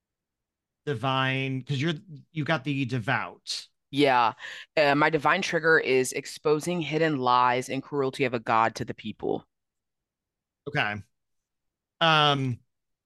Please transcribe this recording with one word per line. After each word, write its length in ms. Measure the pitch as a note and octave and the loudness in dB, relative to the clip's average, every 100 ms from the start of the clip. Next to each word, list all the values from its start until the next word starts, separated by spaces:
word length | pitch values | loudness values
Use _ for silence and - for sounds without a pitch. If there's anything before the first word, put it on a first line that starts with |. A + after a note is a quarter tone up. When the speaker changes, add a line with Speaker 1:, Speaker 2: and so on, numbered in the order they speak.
| _ _ _ _ _ _ _ _ - | _ _ _ _ _ _ _ _ -8
Speaker 1:
divine? 760 | C3 C3 C3 C3 C3 C3+ C3 | -4 -2 0 0 -2 -4 -6
'Cause 180 | B2+ C#3 | -6 -4
you're, 140 | D3+ D#3+ - C#3+ - | -2 -4 -10 -20 -14
you 120 | D#3 | -8
got 200 | C#3 D#3+ | -2 -2
the 200 | B2+ C#3 C3+ | -2 -4 -4
devout. 800 | B2+ A2 A#2+ F#2 G2 - - - _ _ | -4 -2 -2 -4 -12 -12 -12 -12 _ _
Speaker 2:
Yeah. 420 | C3+ C#3+ B2 A#2 - - - - - | 0 2 4 2 0 -14 -16 -6 2
Uh, 180 | C#3+ | 4
my 140 | C#3 D3+ | 4 4
divine 320 | D#3+ D3 E3+ | 2 2 0
trigger 380 | F#3+ E3+ D#3+ D#3+ | 0 -2 4 4
is 340 | - C3 B2+ | 4 2 2
exposing 680 | - - - - D3+ D3 F3+ | -4 -10 -6 0 0 0 -4
hidden 380 | D3 D#3 D#3+ D3 | -2 0 0 0
lies 500 | B2+ B2 B2 B2 B2+ | 2 4 4 2 -2
and 140 | C3+ | -8
cruelty 420 | - D3 C3+ - | -6 -4 -4 -2
of 100 | C3 | -2
a 40 | A#2+ | -2
god 340 | A2+ A2+ A2+ A2 | 0 2 2 0
to 80 | |
the 100 | A#2+ | -10
people. 520 | - A2 G2+ - - - _ _ _ _ _ _ _ _ _ _ _ - | -10 -12 -8 -4 -6 -8 _ _ _ _ _ _ _ _ _ _ _ -8
Speaker 1:
Okay. 300 | D3 A2+ G#2 G#2 _ _ _ _ _ _ _ _ _ | -4 -2 -4 -10 _ _ _ _ _ _ _ _ _
Um, 580 | E3 D#3 D3 C#3 C3+ A#2+ _ _ _ _ | 2 4 4 2 -2 -4 _ _ _ _